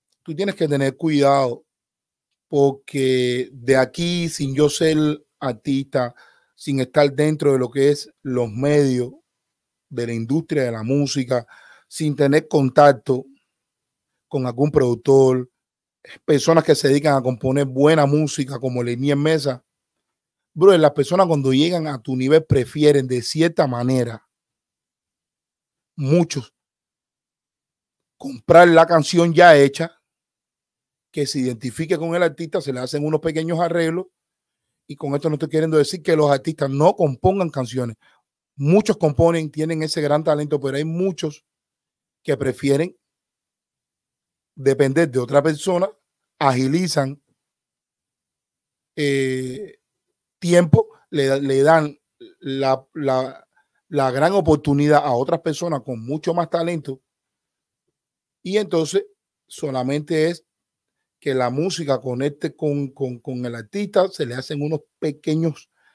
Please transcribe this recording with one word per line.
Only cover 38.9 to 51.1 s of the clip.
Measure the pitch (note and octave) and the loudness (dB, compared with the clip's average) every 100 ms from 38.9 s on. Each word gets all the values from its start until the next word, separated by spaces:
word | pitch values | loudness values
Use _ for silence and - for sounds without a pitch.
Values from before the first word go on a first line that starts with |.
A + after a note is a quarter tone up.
| - | 0
componen, | D#3 C#3+ E3 E3+ D#3 | 0 2 2 2 -4
tienen | D3+ D#3 D#3+ | -6 -4 -4
ese | D#3 E3 | -4 -4
gran | D3 D3+ | 0 0
talento, | D#3+ D3+ D3+ D3 | 0 -2 -2 -4
pero | C3+ C#3 | -4 -4
hay | D#3 | -4
muchos | E3+ F#3+ E3+ D#3 - _ _ _ _ _ _ _ _ | -4 -4 -4 -8 -10 _ _ _ _ _ _ _ _
que | - C#3 | -6 -4
prefieren | C3 B2 C#3 C#3 F3+ - _ _ _ _ _ _ _ _ _ _ _ _ _ _ _ - | -4 -2 0 0 -2 -10 _ _ _ _ _ _ _ _ _ _ _ _ _ _ _ -4
depender | C3+ B2+ C3+ C#3+ D#3+ | -2 2 2 2 0
de | B2+ | -2
otra | A#2+ C#3+ | 0 0
persona, | D#3 D3+ F#3+ F3 F#3+ - _ _ _ - | 0 -2 -4 -2 -4 -6 _ _ _ -2
agilizan, | C#3 B2+ C3 E3 F3+ D#3 C3+ C#3+ _ _ _ _ _ _ _ _ _ _ _ _ _ _ _ _ _ - | 0 0 -2 -2 -2 -4 -6 -8 _ _ _ _ _ _ _ _ _ _ _ _ _ _ _ _ _ -4
eh, | D3 C#3 C3 C3 B2+ B2+ F#2+ - _ _ _ _ _ _ | -2 0 -2 -4 -8 -10 -16 -20 _ _ _ _ _ _
tiempo, | E3+ F3 E3 A3 A3 _ _ | 2 4 6 4 2 _ _